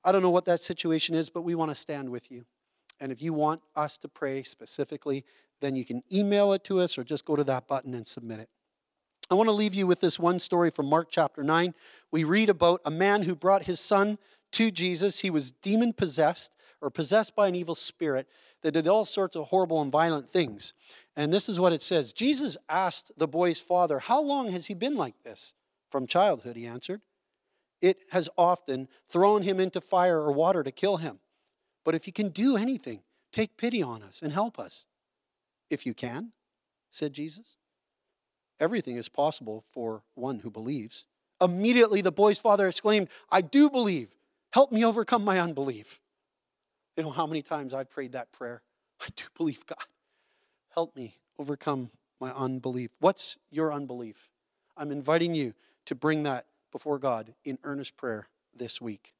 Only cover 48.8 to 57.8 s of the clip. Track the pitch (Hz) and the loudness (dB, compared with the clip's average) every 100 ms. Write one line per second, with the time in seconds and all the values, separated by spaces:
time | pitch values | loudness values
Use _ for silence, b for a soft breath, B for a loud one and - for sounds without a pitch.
48.8 | _ _ - - - _ 160 131 - 156 | _ _ -16 -16 -18 _ -4 -4 -16 -16
49.8 | - _ _ _ _ _ _ _ _ - | -16 _ _ _ _ _ _ _ _ -6
50.8 | 165 139 117 _ _ - 143 143 - 135 | -4 -8 -16 _ _ -14 -8 -6 -4 -6
51.8 | 120 _ _ _ 131 135 131 131 131 123 | -8 _ _ _ -12 -6 -6 -4 -6 -6
52.8 | 117 _ 170 190 - - _ 147 160 147 | -10 _ 2 2 -8 -10 _ -4 -4 -4
53.8 | 139 123 117 101 _ _ _ _ _ - | -10 -12 -12 -16 _ _ _ _ _ -14
54.8 | 147 143 135 165 170 160 127 - _ _ | -10 -6 0 2 2 -2 -4 -8 _ _
55.8 | - 131 151 156 151 123 - _ _ - | -12 -4 -2 0 -2 -6 -10 _ _ -12
56.8 | 151 143 135 117 110 _ 143 131 143 139 | -6 -2 -2 -4 -6 _ -12 -10 -8 -10